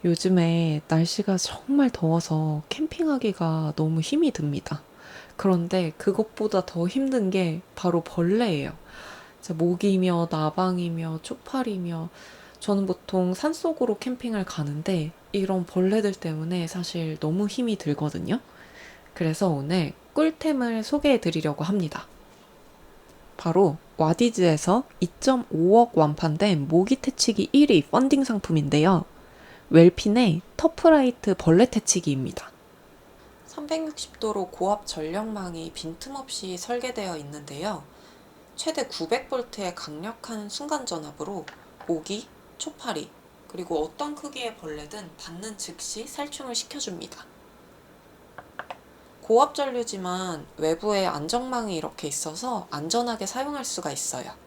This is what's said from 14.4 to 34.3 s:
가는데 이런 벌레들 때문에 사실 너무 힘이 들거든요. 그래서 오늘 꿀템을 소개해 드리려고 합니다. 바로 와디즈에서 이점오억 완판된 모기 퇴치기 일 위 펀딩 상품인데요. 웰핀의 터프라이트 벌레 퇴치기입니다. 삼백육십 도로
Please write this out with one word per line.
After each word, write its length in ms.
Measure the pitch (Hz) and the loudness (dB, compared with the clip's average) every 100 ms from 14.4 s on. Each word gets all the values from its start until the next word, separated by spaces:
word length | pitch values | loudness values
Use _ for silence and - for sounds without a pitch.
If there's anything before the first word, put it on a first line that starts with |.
가는데 680 | 185 - 147 147 160 180 156 - - | -4 -4 -4 -4 -2 -2 -2 -8 -6
이런 360 | 202 190 190 175 | -2 0 -2 0
벌레들 460 | 185 185 214 208 | 0 2 2 0
때문에 520 | 190 165 156 160 180 | -2 -6 -4 -4 -2
사실 520 | 165 180 170 170 160 156 | -4 -6 -6 -4 -4 -2
너무 260 | 156 180 | -2 0
힘이 300 | 208 - 240 | 0 -2 -2
들거든요. 640 | 202 151 143 151 - - 247 - - - - - - - | -2 -2 -2 -2 -4 -2 -4 -4 -20 -20 -20 -20 -20 -20
그래서 360 | - 160 160 190 | -2 -2 2 0
오늘 440 | 143 139 180 151 - - | 0 0 0 0 -6 -6
꿀템을 680 | - 320 320 320 277 240 226 | 2 2 2 -2 0 0 -2
소개해 380 | 214 294 294 240 | -2 2 4 4
드리려고 420 | 180 165 151 143 | 2 0 -2 -2
합니다. 440 | 160 202 160 - - - - - - - - - - - - - - - | 0 0 0 -6 -14 -20 -20 -20 -20 -20 -20 -20 -20 -20 -20 -20 -20 -6
바로 400 | 170 170 190 151 - - | 0 4 4 2 -12 0
와디즈에서 840 | 156 170 240 226 175 156 - 220 - - | 2 4 2 4 4 4 4 2 0 -4
이점오억 1000 | 180 - - 262 240 156 175 220 233 - | -4 0 2 2 0 2 6 8 8 4
완판된 720 | 151 151 165 156 208 165 139 | 4 2 0 4 4 4 4
모기 280 | 160 196 | 4 4
퇴치기 540 | 269 - - - 208 202 | 2 0 0 0 2 4
일 200 | 277 294 | 6 8
위 100 | 180 | 6
펀딩 420 | - - 269 277 | 6 4 6 4
상품인데요. 840 | 262 214 - 160 143 151 170 180 - - - - - - - | 2 -2 2 0 4 4 6 4 0 -16 -20 -20 -20 -20 6
웰핀의 680 | 160 170 - 208 220 233 160 - - | 10 10 8 2 4 4 2 -4 0
터프라이트 760 | 320 - 339 302 254 247 - | 0 6 8 8 6 0 -2
벌레 300 | 185 - - | 2 6 8
퇴치기입니다. 840 | 247 214 - - - 135 127 - - - - - - - - - - - - | 6 4 0 0 0 -2 -4 -8 -16 -20 -20 -20 -20 -20 -20 -20 -20 -20 -18
삼백육십 720 | - 294 320 311 302 - - | -14 -6 -4 -4 -10 -14 -6
도로 280 | 220 | -4